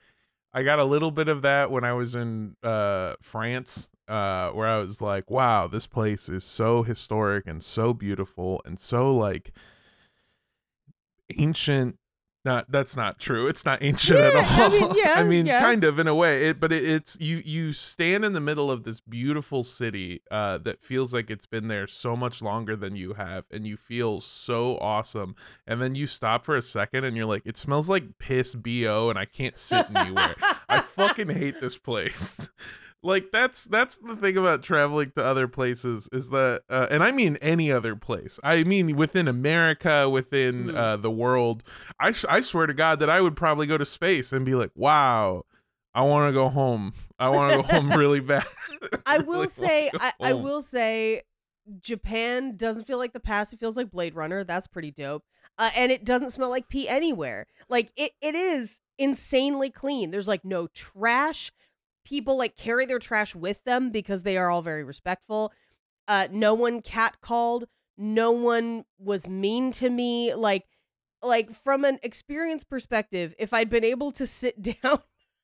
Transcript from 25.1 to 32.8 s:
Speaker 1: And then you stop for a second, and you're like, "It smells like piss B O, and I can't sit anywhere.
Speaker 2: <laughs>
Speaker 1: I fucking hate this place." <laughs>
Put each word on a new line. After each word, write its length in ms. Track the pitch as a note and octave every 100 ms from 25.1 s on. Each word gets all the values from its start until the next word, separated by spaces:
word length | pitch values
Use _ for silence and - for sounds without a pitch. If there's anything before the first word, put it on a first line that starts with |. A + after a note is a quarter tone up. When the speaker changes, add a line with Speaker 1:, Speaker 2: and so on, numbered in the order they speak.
| A2 F#2+ - - - -
Speaker 1:
And 140 | A2+
then 140 | B2+
you 120 | C3+ C#3+
stop 380 | - A2+ A#2
for 100 | -
a 60 | C#3+
second, 440 | - G#2+ G2+ C3
and 120 | C3 A2+
you're 80 |
like, 160 | A2 G2+ -
"It 100 | A2
smells 320 | C#3+ C#3+ D#3
like 300 | F#3+ D3 -
piss 360 | - B2+ B2+
B 320 | B2 A#2 B2 A2+
O, 220 | G#2+ A#2
and 100 | G#2
I 60 |
can't 320 | G2 - C3 -
sit 300 | - F#4 - F#4+
anywhere. 380 | F#4 F#4+ F#4+ -
Speaker 2:
<laughs> 300 | G4 - -
Speaker 1:
I 120 | G#4
fucking 500 | - - G3+ D4+ G3
hate 320 | D3 C#3 C#3
this 160 | B2+ -
place." 680 | - A2+ E2+ - F#2 - -
<laughs> 40 | _ - -